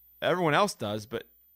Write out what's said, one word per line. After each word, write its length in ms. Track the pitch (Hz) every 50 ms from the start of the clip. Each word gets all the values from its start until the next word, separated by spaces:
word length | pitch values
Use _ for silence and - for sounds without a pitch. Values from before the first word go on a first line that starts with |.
| _ _ _ -
everyone 320 | - 131 160 180 180 156 143
else 200 | 170 208 196 -
does, 320 | - 117 104 104 110 107
but 180 | - 113 110 - _ _ _ _ _ _